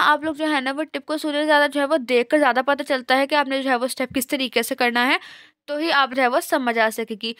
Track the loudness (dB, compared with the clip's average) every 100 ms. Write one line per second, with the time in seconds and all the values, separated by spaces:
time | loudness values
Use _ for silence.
0 | 4 2 0 -4 -2 -2 -2 -4 -6 -8
1 | -6 -4 -2 -2 2 4 4 0 0 0
2 | 2 0 2 2 4 2 0 -2 0 -4
3 | 0 0 2 0 0 -2 0 0 -2 -4
4 | -4 -4 -4 -4 -2 -2 -2 -2 0 2
5 | 0 0 -4 -20 -20 _ -10 -6 0 2
6 | 0 2 2 0 0 -2 0 0 0 -2
7 | -8 -8 -8 -10